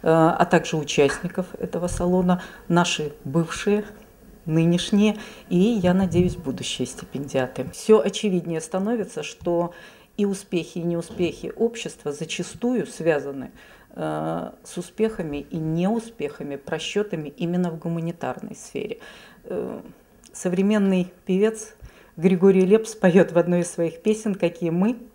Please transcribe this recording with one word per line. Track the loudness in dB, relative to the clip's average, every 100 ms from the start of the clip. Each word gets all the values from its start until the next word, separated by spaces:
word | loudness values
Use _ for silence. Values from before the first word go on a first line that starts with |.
э, | 4
а | 6 6 4 4
также | 2 2 -4
участников | -2 2 2 2 -8 -8 -8 -8
этого | -6 -4 -4
салона, | -2 0 2 2 0 -2 -18 0
наши | 2 2 0 -6 -8
бывшие, | -4 -2 -2 -2 0 0 -2 -14 -20 -20 -20 -14 -2
нынешние | 2 4 2 2 4 4 0 -10 -18 -2
и, | 2
я | 4 4 2
надеюсь, | 2 2 2 2 0
будущие | -8 -8 -8 -6 -6
стипендиаты. | -8 -12 -10 -4 -2 -2 -4 -10
Все | -8 6 6
очевиднее | 6 -2 -2 -2 -2 -6
становится, | -4 -4 -2 -2 -4 -8
что | -12 -8 -2 0 -2 -6 -20 -20 -18 -2
и | -2
успехи, | -2 -4 -6 -4 -6
и |
неуспехи | -4 -4 -6 -2 -2 -2 -12 -2
общества | -2 -2 -12 -8 -8
зачастую | -8 -8 -6 -8 -4 -2 -2 -4
связаны, | -2 0 0 -2 -8 -10 -14 -20 -20 -20 -8
э, | -4 -4 -4 -4 -6 -14
с | -14 -12
успехами | -12 -2 -4 -2 -8 -8 -6
и | -6
неуспехами, | -2 0 0 0 -4 -8 -8 -8 -10 -10
просчетами | -8 -8 -4 -4 -4 -6 -8
именно | -6 -2 0 -2
в | -4
гуманитарной | -6 -4 -4 -6 -8 -8 -12 -14
сфере. | -12 -8 -8 -10 -14 -20 -20 -20 -10
Э, | -8 -6 -10 -16 -20 _ _ -20
современный | -8 -4 0 2 4 4 2 0 -6 -2
певец | 2 2 0 -14 -18 -20 -20 -20 2
Григорий | 4 6 6 8 6
Лепс | 6 4 2
поет | 6 8 6
в | 4
одной | 4 2
из | 0
своих | -2 -2 -2
песен: | -2 0 -2 0
«Какие | -2 -2 -2
мы | 2 0 0 -10